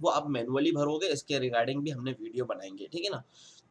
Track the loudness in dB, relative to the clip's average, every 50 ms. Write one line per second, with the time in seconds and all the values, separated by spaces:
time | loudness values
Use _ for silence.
0 | 2 2 2 2 2 0 0 0 0 2 2 4 4 4 4 4 2 2 2 2
1 | 0 0 0 -2 -2 -2 0 0 2 2 4 4 4 4 2 -2 -2 -4 -4 -4
2 | -4 -4 -6 -6 -8 -6 -4 -4 -2 -2 -4 -6 -6 -12 -12 -12 -12 -8 -6 -4
3 | -4 -4 -4 -6 -8 _ _ -20 -20 -20 -20 -20 _ _